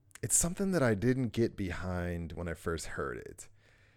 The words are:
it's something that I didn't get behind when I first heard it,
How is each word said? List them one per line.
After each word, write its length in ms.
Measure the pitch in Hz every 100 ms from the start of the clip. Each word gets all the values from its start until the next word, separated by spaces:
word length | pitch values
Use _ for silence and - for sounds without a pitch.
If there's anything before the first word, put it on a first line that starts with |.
| _ -
it's 140 | 113 -
something 340 | 175 180 196
that 120 | 175
I 100 | 127
didn't 380 | 101 113 131 120
get 240 | 113 113 -
behind 760 | 95 87 90 90 87 87 85
when 140 | 85 87
I 80 |
first 320 | 80 - 82 -
heard 300 | - 71 60
it, 320 | - - - - _ - _